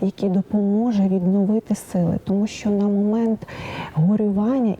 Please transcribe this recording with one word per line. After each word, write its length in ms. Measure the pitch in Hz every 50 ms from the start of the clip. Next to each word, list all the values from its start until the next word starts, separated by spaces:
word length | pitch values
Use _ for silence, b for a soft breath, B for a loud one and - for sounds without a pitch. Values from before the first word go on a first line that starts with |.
який 280 | - 190 - - - 202
допоможе 720 | 180 196 190 - - 208 202 202 202 214 233 247 226 202 190
відновити 720 | 190 190 190 180 185 190 202 196 190 214 220 - - 214
сили. 440 | - - - - 185 175 165 - - -
Тому 240 | - 185 196 208
що 220 | 214 - - - 214
на 160 | 208 202 202
момент 640 | 208 202 202 208 208 214 226 226 226 220 214 - B B B B B B B B B B
горювання 840 | 151 160 185 208 208 214 208 196 196 208 226 262 269 240 214 180